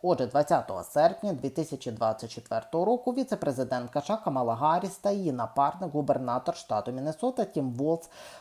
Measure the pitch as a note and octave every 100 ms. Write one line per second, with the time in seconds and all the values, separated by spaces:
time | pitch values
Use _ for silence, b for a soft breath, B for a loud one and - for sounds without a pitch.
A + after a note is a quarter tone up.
0 | F3+ C#3+ A#2 C#3+ D3 D#3 - F#2 - D3
1 | E3+ F#3+ G#3 C#3 C3+ E3 D3+ C#3+ B2 A2
2 | A2+ A2 A2+ - - A2+ - D#3+ F#3+ B3
3 | B3+ B3 B3+ G3+ D3 C3 B2+ B2 A#2+ C#3+
4 | - G#3+ E3+ C3 A#2+ A2+ D3+ F3 F#3+ -
5 | G3+ G3+ F3 B2 A2 C#3 C#3 - F3 D3
6 | C#3 C3 B2 A#2+ - - - G#2+ B2 B2+
7 | D3 D#3 B3+ B3+ G3+ D#3 C3+ A#2+ D3+ E3
8 | - B B B